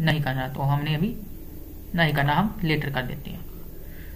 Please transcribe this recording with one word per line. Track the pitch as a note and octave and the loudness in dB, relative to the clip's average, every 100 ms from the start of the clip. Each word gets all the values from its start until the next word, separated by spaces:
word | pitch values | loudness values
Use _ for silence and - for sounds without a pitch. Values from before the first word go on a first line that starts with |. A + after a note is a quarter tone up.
नहीं | D#3 D#3 | 4 4
करना। | C3+ C3 C3 | 2 0 -2
तो | C#3 | 0
हमने | C#3 C#3+ D3+ | 2 2 2
अभी | D#3 G#3 - - - - - - - - | 2 0 -2 -8 -12 -12 -12 -12 -14 -4
नहीं | F3 D#3 | 2 4
करना, | D3 C#3+ | 4 4
हम | D3 G#3 - | 4 4 2
लेटर | D#3+ D3+ C#3+ | 2 2 0
कर | C3+ | -2
देते | B2 - - | -4 -6 -8
हैं। | - - - - - - - - | -10 -10 -10 -12 -12 -12 -12 -12